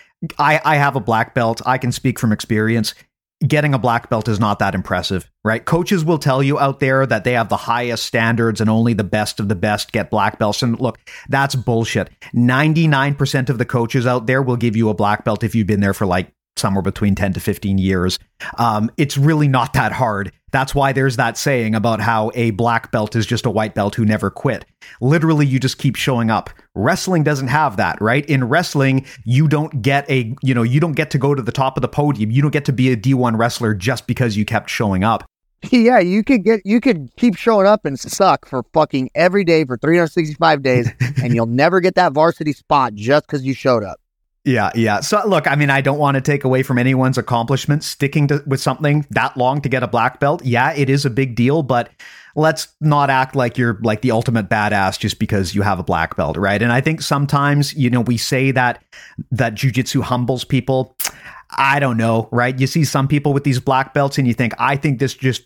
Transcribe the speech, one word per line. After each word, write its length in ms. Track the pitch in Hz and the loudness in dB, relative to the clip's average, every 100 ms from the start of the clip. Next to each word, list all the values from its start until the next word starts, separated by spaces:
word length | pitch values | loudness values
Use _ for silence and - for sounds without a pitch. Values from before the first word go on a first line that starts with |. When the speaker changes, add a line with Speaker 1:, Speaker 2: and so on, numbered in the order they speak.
| _ _ 165 - | _ _ -10 0
Speaker 1:
I, 220 | 147 156 | 2 2
I 120 | 151 151 | 2 2
have 180 | 143 | 2
a 60 | 135 | 0
black 340 | 98 113 117 | 0 0 0
belt. 260 | - 117 113 - | -2 -2 -2 -2
I 100 | 127 | -2
can 140 | 127 | -2
speak 300 | 120 131 - | -2 -2 0
from 100 | 117 | 0
experience. 640 | 107 - 107 110 117 107 - _ _ _ - 135 | 0 -2 0 0 0 -2 -6 _ _ _ -6 0
Getting 280 | 151 151 | 2 2
a 40 | 135 | 2
black 300 | 120 117 - | 2 0 -2
belt 200 | 113 110 | -4 0
is 120 | 104 | 0
not 200 | 104 101 | 0 0
that 140 | 98 | -2
impressive, 560 | 95 - 92 - 95 - _ | -2 -2 -4 -2 -4 -6 _
right? 180 | 107 113 | -4 -2
Coaches 440 | - 165 175 190 156 | 0 0 2 0 2
will 120 | 165 | 0
tell 240 | 143 131 | 0 0
you 160 | 139 143 | 0 0
out 220 | 139 135 | 0 0
there 240 | 135 135 | 0 2
that 200 | 135 113 | 2 0
they 100 | 110 | 0
have 160 | 123 104 | 0 0
the 60 | 101 | -2
highest 460 | - 117 123 113 | -2 -2 -2 -4
standards 580 | - 120 113 117 117 107 | -4 0 0 2 0 2
and 80 | 110 | 2
only 240 | 110 117 | 2 2
the 100 | 104 | 0
best 340 | 92 107 107 - | -2 -2 -4 -4
of 120 | 104 | -4
the 40 | |
best 380 | 98 104 104 - | -2 0 -2 -4
get 160 | 110 98 | -6 -2
black 300 | 107 101 - | 0 0 0
belts. 240 | 107 104 | -2 0
And 180 | 127 113 | -2 -2
look, 180 | 120 - - - - | -4 -6 -14 -20 -4
that's 260 | 135 139 | -2 0
bullshit. 540 | 131 113 113 110 110 92 - - | -2 -2 -2 0 -2 -4 -8 -6
Ninety-nine 800 | 120 120 131 156 156 160 139 143 | 0 2 4 2 2 2 2 0
percent 360 | 143 135 139 123 | 0 -2 0 -2
of 80 | 120 | -2
the 80 | 120 | -2
coaches 400 | 123 117 135 120 | -2 0 0 0
out 200 | 123 113 | 0 0
there 140 | 131 | 0
will 160 | 131 120 | 0 0
give 180 | 117 | 0
you 140 | 110 110 | 2 0
a 60 | |
black 320 | 101 104 104 - | 2 0 0 -2
belt 180 | 104 | -2
if 100 | 110 | -2
you've 120 | 113 95 | 0 0
been 140 | 104 | 2
there 120 | 101 | 2
for, 140 | 95 101 | 0 0
like, 260 | 90 87 _ _ - | 0 -2 _ _ -6
somewhere 240 | 110 98 | -2 -2
between 340 | 165 - 208 | -2 0 0
ten 200 | 190 202 | 0 0
to 60 | 131 | -2
fifteen 360 | 110 98 101 98 | -4 -4 -2 0
years. 420 | 95 95 90 - _ - - - | 0 0 0 -4 _ -18 -12 -2
Um, 340 | 117 107 110 - | 0 0 -2 -2
it's 220 | 147 143 | -2 2
really 300 | 143 156 147 | 2 4 2
not 260 | 131 113 | 2 0
that 180 | - 113 | 0 -2
hard. 400 | - 117 101 98 - _ | 0 -2 -2 -6 -12 _
That's 220 | 135 135 | -2 -2
why 180 | 143 135 | 0 0
there's 240 | 135 135 117 | 2 0 0
that 200 | 120 110 | -2 -2
saying 380 | 147 131 110 | -2 0 0
about 260 | 110 117 110 | 0 0 0
how 300 | 104 113 110 | 0 0 0
a 180 | 123 117 | -2 -2
black 380 | 98 117 117 - | 0 0 0 -2
belt 240 | 113 107 | -4 -2
is 120 | 117 107 | -2 -2
just 180 | 120 | -2
a 60 | 127 | -2
white 240 | 101 110 | -2 -4
belt 200 | 110 101 | -2 -2
who 120 | - 107 | 0 0
never 240 | 107 98 | 0 -2
quit. 340 | - 139 110 - _ - - | -2 -4 -4 -8 _ -20 -4
Literally, 420 | 127 165 160 151 | 0 2 4 2
you 140 | 139 127 | 2 2
just 180 | 127 - | -2 -2
keep 200 | 135 113 | -2 -2
showing 340 | - 123 113 | -2 0 0
up. 180 | 107 - - _ | 0 -4 -14 _
Wrestling 500 | - 113 180 - 175 | -4 -2 0 0 0
doesn't 240 | 147 143 131 | 0 0 0
have 280 | 151 147 101 | 0 0 0
that, 240 | 90 - | -2 -2
right? 240 | 104 131 | 0 0
In 240 | 147 139 123 | 0 -2 0
wrestling, 560 | 151 180 147 135 135 135 - | 0 0 0 2 0 -2 -10
you 240 | 110 123 156 | -2 2 2
don't 340 | 151 156 139 | 2 -2 -4
get 260 | 110 139 143 | 0 0 0
a, 240 | 135 113 110 | -2 -2 -4
you 120 | 131 | -2
know, 80 | 123 | 0
you 180 | 113 139 | 2 2
don't 120 | 170 | 0
get 180 | 143 156 | -2 -2
to 80 | 143 | 0
go 160 | 139 | 0
to 80 | 139 | 0
the 100 | 113 | -2
top 240 | 127 135 - | -2 -2 -2
of 60 | |
the 60 | 117 | -4
podium. 420 | - 147 110 107 | 0 0 0 0
You 100 | 123 | 2
don't 120 | 147 | 2
get 120 | 147 143 | 0 -2
to 60 | |
be 180 | 127 131 | 0 2
a 60 | 120 | 2
D 160 | 113 | 2
one 240 | 135 123 113 | 2 2 2
wrestler 380 | 117 - 117 | 0 0 -2
just 320 | 104 101 123 - | 0 -2 -4 -4
because 320 | - 120 104 | -2 0 0
you 80 | 104 | 0
kept 240 | 110 - | -2 -2
showing 340 | - 110 92 | -4 0 0
up. 240 | 107 110 - _ _ _ - | 0 0 -4 _ _ _ 0
Speaker 2:
Yeah, 280 | 254 233 247 | 4 6 4
you 260 | 175 202 | 4 2
could 200 | 214 262 | 2 2
get, 180 | 185 226 | 2 0
you 160 | 190 226 | 2 2
could 300 | 262 180 131 - | 2 0 -2 0
keep 200 | 240 175 | 0 2
showing 300 | - 220 196 | 2 4 4
up 180 | 214 | 4
and 140 | 156 135 | 0 -8
suck 460 | - - 190 139 - | -6 0 2 2 -2
for 180 | 131 - | -8 -2
fucking 380 | 160 151 139 131 | 0 0 0 -2
every 300 | - 175 196 | 0 2 2
day 220 | 170 160 143 | 2 2 2
for 100 | 123 | -2
three 220 | 147 175 | 2 2
hundred 140 | 165 | 2
sixty-five 500 | - 156 151 165 147 | 0 -4 0 2 2
days, 260 | 135 123 117 - | 2 2 0 -2
Speaker 1:
<laughs> 180 | 123 139 | -4 -2
Speaker 2:
and 120 | 123 | 0
you'll 120 | 117 117 | 0 0
never 340 | 120 160 185 | 2 2 4
get 160 | 180 180 | 2 2
that 160 | 175 | 2
varsity 420 | 139 160 - 151 | 4 2 0 -4
spot 400 | 139 - 147 123 | -6 0 0 0
just 320 | 104 110 147 - | -2 0 2 0
'cause 160 | 147 | -4
you 100 | 131 | -4
showed 320 | 131 135 117 | -2 0 0
up. 160 | 101 - _ _ _ _ | -2 -12 _ _ _ _
Speaker 1:
Yeah, 260 | - 120 101 117 | -2 0 0 0
yeah. 240 | 110 101 | 0 0
So, 260 | 151 208 208 | 0 0 2
look, 220 | 175 147 | 0 2
I 80 | 143 | 0
mean, 140 | 143 | 2
I 100 | 139 | 2
don't 180 | 139 143 | 0 0
wanna 220 | 143 135 | 0 0
take 240 | 131 143 | 0 0
away 180 | 131 127 | 0 0
from 160 | 131 123 | 0 0
anyone's 400 | 123 131 131 123 | 2 2 2 0
accomplishment. 640 | - 120 120 135 - 147 | -2 -2 0 -2 0 -2
Sticking 460 | - - 139 151 143 | -2 -4 -2 0 2
to, 160 | 147 143 | 0 -2
with 140 | 135 | -4
something 440 | - 127 147 147 143 | -2 -2 0 0 0
that 260 | 120 123 131 | -2 -2 0
long 240 | 127 143 | 0 0
to 60 | 139 | -2
get 140 | 127 | -2
a 60 | 120 | 0
black 320 | 117 120 - | 0 0 0
belt, 240 | 143 165 | 0 0
yeah, 280 | 135 117 139 | 0 0 2
it 160 | 147 131 | 0 0
is 160 | 139 | 2
a 60 | 143 | 0
big 240 | 113 135 | -2 -2
deal, 300 | 117 120 160 | 0 2 2
but 260 | 135 123 117 - - - - - | 0 -2 -2 -10 -20 -20 -10 -2
let's 320 | 156 156 - - | 0 0 -6 -2
not 300 | 151 147 139 | 2 2 2
act 240 | 131 131 | 2 0
like 240 | 139 123 123 | 0 -2 0
you're, 180 | 120 101 | -2 0
like, 200 | 113 107 | -2 0
the 100 | 127 | 0
ultimate 360 | 113 - 117 98 | 0 0 -2 0
badass 520 | 110 104 101 95 - | 0 0 0 0 -2
just 180 | 107 - | -4 -4
because 340 | 110 104 90 | -2 -2 -2
you 100 | 101 | -2
have 180 | 101 90 | -2 -2
a 20 | |
black 320 | 90 85 80 | -2 -2 -2
belt, 220 | - 78 80 | -2 -4 -2
right? 260 | 98 101 | -2 0
And 80 | 117 | 0
I 100 | 120 | 0
think 220 | 151 160 | 0 -2
sometimes, 720 | - 143 143 143 143 143 143 | -2 -2 0 0 2 0 0
you 160 | 127 123 | 0 0
know, 120 | 123 | 0
we 160 | 113 117 | 0 -2
say 340 | - 131 135 | -2 0 0
that, 320 | 127 123 - _ - - - - | 2 0 -2 _ -20 -20 -14 -6
that 220 | 104 120 | -2 -2
jiu-jitsu 480 | 107 131 113 123 139 | -2 -2 0 -2 -2
humbles 420 | - 123 120 127 | -2 -2 -2 -4
people. 500 | - 131 120 131 127 - - - - - - | -2 -2 0 -2 -2 -6 -8 -10 -20 -20 -10
I 300 | - 135 143 | 0 2 2
don't 160 | 139 113 | 0 0
know, 320 | 113 113 113 | 0 0 0
right? 260 | 117 123 131 | 0 0 0
You 120 | 131 | 0
see 160 | 165 | 0
some 240 | 143 147 135 | 0 0 0
people 240 | 147 143 | 0 0
with 100 | 139 | 0
these 160 | 143 123 | 0 -2
black 360 | 139 131 - | 0 0 0
belts 220 | 147 139 143 | 0 0 0
and 120 | 127 | 0
you 60 | |
think, 180 | 120 117 - | 0 -2 -2
"I 160 | 120 143 | -2 0
think 240 | 151 123 | -2 -2
this 140 | 131 | -4
just 280 | - 131 120 | -2 -4 -4